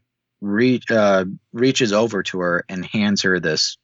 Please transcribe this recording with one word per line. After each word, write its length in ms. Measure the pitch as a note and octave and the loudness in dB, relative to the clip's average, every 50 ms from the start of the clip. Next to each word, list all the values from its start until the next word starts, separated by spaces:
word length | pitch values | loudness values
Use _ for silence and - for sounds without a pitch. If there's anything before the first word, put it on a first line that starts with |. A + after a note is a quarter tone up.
| _ _ _ _ _ _ _ - | _ _ _ _ _ _ _ -12
re-, 400 | G2+ G2+ G2+ G#2+ B2 B2+ B2+ A2+ - - | -8 -4 0 2 2 2 2 0 -2 0
uh, 360 | A#2 A2 G#2 G2+ G2 F#2+ F#2 F#2 F#2 - _ _ - | 2 2 4 4 4 2 0 -2 -8 -12 _ _ -4
reaches 400 | A#2 B2 C3+ C3 C3 C3 G#2+ G2+ | 0 0 2 2 2 0 0 2
over 300 | G#2 A#2 A#2 G#2+ F#2+ F2+ | 2 0 0 -2 -4 -6
to 160 | - - F#2 | -4 -4 -4
her 260 | F2+ F2 F2 E2+ - | -2 -2 -2 -2 -4
and 160 | - F#2+ F#2 F2+ | -6 -10 -10 -8
hands 380 | - - A2 G#2 G#2 G2+ F#2+ | -4 -2 0 0 2 0 0
her 180 | - G2 F#2 F2+ | 0 0 0 0
this, 380 | E2 D#2+ D#2 D2+ - - - _ | 0 -2 -2 0 -2 -4 -6 _